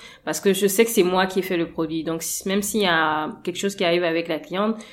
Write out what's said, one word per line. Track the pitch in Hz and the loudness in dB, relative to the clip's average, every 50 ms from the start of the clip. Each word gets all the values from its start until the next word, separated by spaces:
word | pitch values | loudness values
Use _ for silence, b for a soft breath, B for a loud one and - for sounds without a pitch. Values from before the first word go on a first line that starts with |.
| B B B B B | B B B B B
parce | 151 156 - | -6 -6 0
que | - 202 190 | 2 2 2
je | 190 202 | 4 2
sais | 196 196 - 233 | 2 4 4 2
que | 226 | 4
c'est | - 220 175 | 4 2 2
moi | 180 185 185 190 | 4 4 2 2
qui | 190 - 196 | 2 0 -2
ai | 185 | -2
fait | - 185 170 | 0 -2 -2
le | 170 165 | -2 -2
produit. | - - 160 156 160 165 151 | -2 -4 -4 -2 -2 -4 -4
Donc | 160 160 160 165 | -4 -4 -4 -4
si, | - - - - 196 | -6 -8 -6 -4 -2
même | 190 208 202 | -2 -2 -2
s'il | 208 - 220 202 | -2 0 0 2
y | |
a | 180 170 160 160 156 156 156 156 - - - - | 4 4 4 4 2 2 0 -2 -4 -8 -8 -8
quelque | 185 175 - | -8 -6 -4
chose | - 202 196 | -4 -4 -2
qui | - 190 | 0 0
arrive | 170 170 175 180 | 2 2 2 2
avec | 165 165 165 165 | 2 0 0 -2
la | 165 160 151 | -2 -4 -6
cliente, | - - 175 185 208 220 220 220 B B | -6 -6 -4 -2 0 0 -2 -4 B B